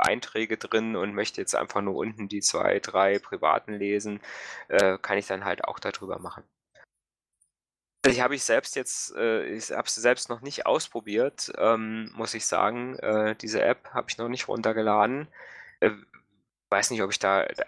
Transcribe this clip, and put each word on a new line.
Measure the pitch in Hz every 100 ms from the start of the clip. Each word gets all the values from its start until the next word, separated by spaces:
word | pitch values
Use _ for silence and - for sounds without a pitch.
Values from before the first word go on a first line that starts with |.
| -
Einträge | 117 - 110 113 113
drin | - 110 110 101
und | 101
möchte | 101 107 -
jetzt | 92
einfach | - - 101
nur | 101 92
unten | 107 110 101
die | 104
zwei, | - 85 95 95
drei | - 95 98 101
privaten | - 95 80 101 -
lesen, | 104 101 104 104 104 - - - - -
äh, | 95 98 95
kann | - 101
ich | -
dann | 95 98
halt | 87
auch | - -
darüber | 98 - 95 95
machen. | 87 - - _ _ _ _ _ _ _ _ _ _ _ _ _ _ _ 135
Ich | 120
hab | 127
ich | 139
selbst | - 113 - 139
jetzt, | 123 - - -
äh, | 113 110 65
ich | 107 -
hab's | - -
selbst | 113 120 127 -
noch | 117
nicht | 135 - -
ausprobiert, | 147 - 117 104 104 127 - - -
ähm, | 107 113 110 113 110
muss | - 113
ich | 110
sagen. | - 92 98 120 127 131
Äh, | - 107 107
diese | 110 107 110
App | - - -
hab | 120 -
ich | -
noch | 117
nicht | 123 -
runtergeladen. | 113 113 110 110 107 107 135 151 - - - - _
Äh, | 107 101 - - _ _ _ _ _
weiß | 101 -
nicht, | 113
ob | 98
ich | -
da, | 98 98 -
da | -